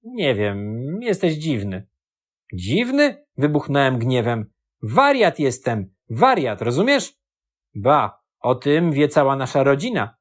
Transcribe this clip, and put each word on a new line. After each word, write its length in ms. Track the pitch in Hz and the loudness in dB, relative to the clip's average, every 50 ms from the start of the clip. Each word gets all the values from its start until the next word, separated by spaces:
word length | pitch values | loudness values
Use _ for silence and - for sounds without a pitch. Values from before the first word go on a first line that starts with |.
| _ | _
„Nie 320 | 226 254 233 175 139 117 | -12 -8 -2 -2 -2 0
wiem, 640 | 101 104 104 98 101 101 107 110 117 127 143 170 214 | 0 -2 -4 -4 -6 -8 -8 -8 -8 -8 -8 -8 -8
jesteś 320 | 247 233 185 185 - 170 156 | -4 -4 -4 0 0 -2 -2
dziwny”. 540 | 151 156 165 139 104 98 101 92 92 95 _ _ _ _ _ _ _ _ _ _ _ _ _ - | -2 -4 -4 -4 -4 -4 -6 -8 -10 -12 _ _ _ _ _ _ _ _ _ _ _ _ _ -12
„Dziwny?” 720 | 90 90 101 135 202 247 247 262 285 294 277 208 - _ _ _ | -10 -6 -2 -2 -2 2 2 4 4 4 2 0 -6 _ _ _
wybuchnąłem 640 | - 135 151 147 147 - - 139 143 139 131 131 120 | -2 0 0 0 0 -2 0 0 2 2 2 2 0
gniewem. 520 | 113 127 127 123 110 120 117 113 107 _ _ _ _ _ _ _ - | 0 0 0 0 0 0 -2 -4 -6 _ _ _ _ _ _ _ -10
„Wariat 560 | 107 117 240 277 285 285 262 208 170 - - | 0 2 4 4 4 4 4 2 2 2 0
jestem, 540 | 151 131 117 - - 131 117 107 92 - _ _ _ _ | -2 -2 -2 -2 -4 -4 -2 -2 -6 -8 _ _ _ _
wariat, 520 | 117 117 208 262 254 190 135 117 104 92 | 0 2 4 4 4 2 0 -4 -4 -4
rozumiesz?” 520 | 113 - 123 147 208 262 285 254 - - _ _ _ _ _ _ _ _ _ _ _ _ _ | -4 -2 0 0 2 2 2 0 -2 -6 _ _ _ _ _ _ _ _ _ _ _ _ _
„Ba, 460 | 101 101 131 147 143 113 95 - _ _ _ _ _ | -2 2 2 4 4 2 -2 -6 _ _ _ _ _
o 160 | - 123 123 | -2 -2 -2
tym 360 | 127 - 143 147 160 175 170 | 0 0 0 2 2 2 0
wie 160 | 147 139 147 | 2 2 0
cała 280 | 143 - 156 143 135 135 | 2 2 2 2 2 0
nasza 280 | 135 131 127 - 143 135 | -2 -4 -2 0 2 2
rodzina. 540 | 139 139 139 175 254 233 151 101 107 _ _ | 2 2 2 -2 -4 -4 -4 -4 -6 _ _